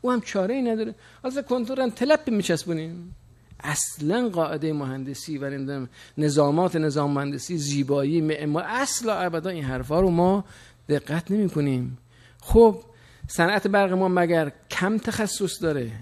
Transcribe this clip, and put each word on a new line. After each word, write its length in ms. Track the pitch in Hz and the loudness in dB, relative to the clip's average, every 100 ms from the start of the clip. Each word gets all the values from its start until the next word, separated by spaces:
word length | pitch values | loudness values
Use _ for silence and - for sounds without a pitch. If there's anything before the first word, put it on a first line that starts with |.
او 100 | 247 | -2
هم 100 | 247 | -2
چاره‌ای 420 | - 202 185 269 | -2 -2 -2 -2
نداره. 320 | 240 220 226 - - - | -2 -2 -6 -10 -20 -12
حالا 200 | 262 269 | -8 -6
کنتور 380 | 277 247 226 262 | -2 -2 -2 -2
هم 100 | 247 | -2
تلپ 400 | - 262 302 - | -2 2 2 2
می‌چسبونیم. 840 | 214 180 165 - 165 160 175 175 - - - _ - | -2 0 -2 -2 -6 -6 -12 -16 -20 -20 -20 _ -12
اصلاً 680 | 143 143 - - 151 226 240 | -6 -4 -6 -4 -2 0 0
قاعدهٔ 440 | 170 160 156 156 | -2 -2 -2 -4
مهندسی 680 | 151 135 135 135 135 - 143 | -4 -4 -6 -10 -10 -10 -8
و 120 | 139 | -6
نمی‌دونم 380 | 139 135 139 123 - - - | -6 -6 -6 -10 -14 -12 -2
نظامات 580 | 151 143 143 156 180 170 | 2 4 4 4 2 2
نظام 340 | 156 143 143 | 0 0 0
مهندسی، 460 | 143 143 139 - 170 | 0 -2 -6 -6 -4
زیبایی، 640 | 143 143 135 143 139 165 | -2 0 0 0 2 0
معمار، 440 | 156 151 151 151 185 | 0 -2 -2 -2 -2
اصلاً 480 | 240 269 - 233 | -2 -2 -2 -2
ابداً 360 | 190 180 165 180 | -2 -2 -2 -4
این 140 | 175 | -6
حرفا 360 | 135 131 127 160 | -4 -6 -2 2
رو 100 | 185 | 4
ما 340 | 170 180 202 - - - - - | 6 4 4 -2 -14 -20 -16 -2
دقت 420 | 147 - 160 165 | -2 -2 -4 -2
نمی‌کنیم. 680 | 208 190 156 143 131 123 127 _ - - - | 0 0 0 0 0 -4 -10 _ -20 -20 -18
خب 360 | - 226 226 190 - - - - - | 4 8 8 6 -6 -20 -20 -18 -6
صنعت 380 | - 170 208 196 | 2 2 2 2
برق 260 | 202 196 | 4 4
ما 160 | 185 185 | 2 2
مگر 440 | 180 170 165 147 - - | 4 4 2 0 -6 -10
کم 280 | - 185 220 | -2 0 0
تخصص 640 | 226 226 208 - 190 - | -2 -4 -4 -2 -4 -2
داره؟ 280 | 165 143 117 110 | -4 -2 -6 -10